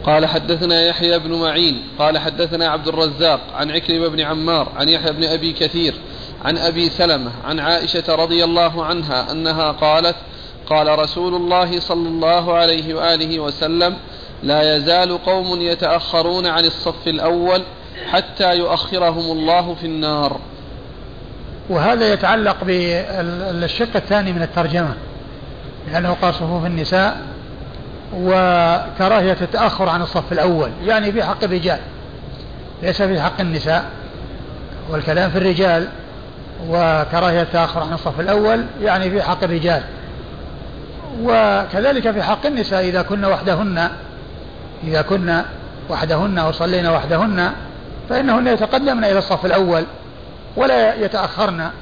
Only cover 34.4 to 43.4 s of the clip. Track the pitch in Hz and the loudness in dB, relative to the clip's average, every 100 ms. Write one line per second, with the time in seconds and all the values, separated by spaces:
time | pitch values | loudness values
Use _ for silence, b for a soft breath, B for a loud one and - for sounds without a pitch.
34.4 | - - - - - 156 147 160 180 170 | -12 -12 -12 -12 -6 -4 0 2 2 2
35.4 | 190 170 190 170 180 - - - - - | 2 4 4 4 0 -8 -14 -14 -16 -16
36.4 | - - 170 170 165 156 151 170 180 170 | -14 -10 -2 2 4 2 2 2 2 2
37.4 | 165 170 160 165 156 165 165 139 175 208 | 2 2 2 0 -4 -4 -4 -2 2 4
38.4 | 214 233 240 - 208 190 185 196 175 180 | 4 2 0 -2 0 2 2 0 0 0
39.4 | 185 170 170 156 - - - - - - | 0 0 2 0 -2 -12 -12 -12 -12 -12
40.4 | - - - - - - - 247 233 226 | -12 -12 -12 -12 -14 -12 -10 -4 2 4
41.4 | 214 196 196 185 254 269 226 208 175 208 | 6 4 0 0 2 2 2 0 0 0
42.4 | 285 269 208 190 185 180 175 208 196 180 | 0 0 0 0 2 0 0 0 2 2